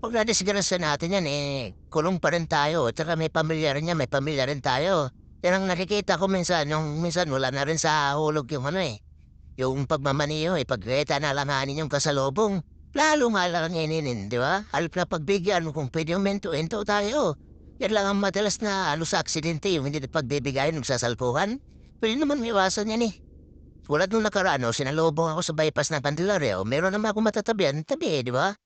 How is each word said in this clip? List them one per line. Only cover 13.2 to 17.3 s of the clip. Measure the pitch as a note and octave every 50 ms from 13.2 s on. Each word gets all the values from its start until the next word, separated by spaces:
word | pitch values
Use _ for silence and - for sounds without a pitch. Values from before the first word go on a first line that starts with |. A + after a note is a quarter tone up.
| C4 A#3+ A3
nga | G3 F3+ F3+
lang | E3+ E3+ D#3+ E3 F#3
ang |
ininin, | E3 D#3+ D3+ D#3+ D#3+ D3+ C#3 B2 A2 G2 G2+
di | A#2
ba? | A#2+ B2 C#3 F3 G3 G#3+ - -
Halip | C#3+ E3+ E3 - F3+
na | F3+ -
pagbigyan | - E3+ D3+ C#3 G3 G3+ E3 F#3+ G3+ F3 E3+
mo | D#3+ C#3
kung | D#3+ D3 B2
pwede | - D#3+ D#3+ D3+ E3+
yung | F#3+ G3
mento-ento | G3 G3 G3+ - G3 E3 C#3 D#3+ D#3+ - G#3 G#3
tayo. | G#3 G#3 G#3 G3+ G3+ A#3 D4+ C4+ F3+